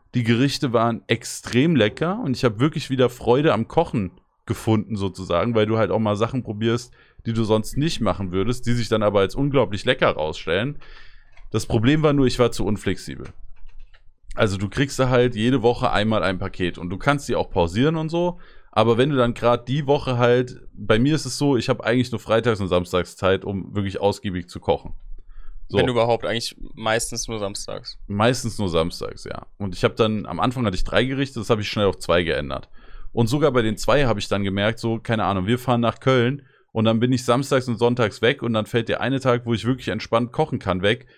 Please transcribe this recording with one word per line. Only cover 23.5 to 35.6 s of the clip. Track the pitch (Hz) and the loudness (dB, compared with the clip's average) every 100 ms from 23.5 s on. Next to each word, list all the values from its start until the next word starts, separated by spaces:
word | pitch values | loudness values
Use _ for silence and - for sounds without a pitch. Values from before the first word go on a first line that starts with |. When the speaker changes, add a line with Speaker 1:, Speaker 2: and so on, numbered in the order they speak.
| 98 - 101 | -6 -6 -4
Speaker 1:
wirklich | 98 95 | -4 0
ausgiebig | 101 101 104 90 87 | 0 0 -4 -6 -8
zu | - | -6
kochen. | - 76 - - - - - - - - - | -2 -2 -2 -12 -10 -12 -12 -12 -10 -8 -2
So. | - | 2
Speaker 2:
Wenn | 127 | 2
überhaupt, | 120 117 113 78 | 2 2 2 0
eigentlich | 113 - - - | -4 -6 -10 -14
meistens | - 110 113 - 117 - | -6 -2 0 -2 -8 -8
nur | 113 | -6
samstags. | 98 101 - 101 - - - | -6 -8 -10 -12 -14 -14 -6
Speaker 1:
Meistens | 101 113 127 120 - | 2 2 2 -2 -4
nur | 101 | 0
samstags, | 82 82 - - - - | 0 0 -2 -10 -10 -12
ja. | - - - | -12 -14 -10
Und | 101 87 | -8 -2
ich | |
hab | - - | 0 2
dann, | 113 107 - | 0 0 -4
am | 85 | -2
Anfang | 107 127 113 | -2 0 -2
hatte | 90 | 0
ich | - | 0
drei | 92 | 2
Gerichte, | 127 135 139 123 | 0 0 -4 -4
das | 98 | 0
hab | 113 | 0
ich | 101 | 0
schnell | - 101 | 0 0
auf | - | 0
zwei | - 85 | 0 0
geändert. | 82 67 71 65 - - - - - | 2 -2 -4 -8 -10 -18 -16 -10 -6
Und | - 117 | 0 0
sogar | 143 147 | 2 2
bei | 127 | 2
den | 110 104 | 2 0
zwei | - 131 135 | 2 4 4
hab | 104 | 0
ich | - | -2
dann | 101 | -2
gemerkt, | 98 98 104 113 | -2 0 0 0
so, | 117 113 | -2 -4
keine | - 113 92 | -2 0 0
Ahnung, | 98 92 | 0 0
wir | |
fahren | 120 | 0